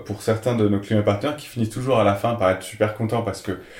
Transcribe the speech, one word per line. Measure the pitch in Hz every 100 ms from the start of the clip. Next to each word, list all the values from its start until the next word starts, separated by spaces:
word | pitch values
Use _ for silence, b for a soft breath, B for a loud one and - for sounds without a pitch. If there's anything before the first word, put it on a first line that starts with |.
| -
pour | 104
certains | - 107 127 117
de | 104
nos | 98
clients | - 107
et |
partenaires | 107 101 147 147
qui | -
finissent | 120 110
toujours | 123 127 120
à |
la | 101 101
fin | 113 113
par | 92
être | 92
super | - - 107 -
contents | 110 117
parce | 101 90
que, | - 90 B B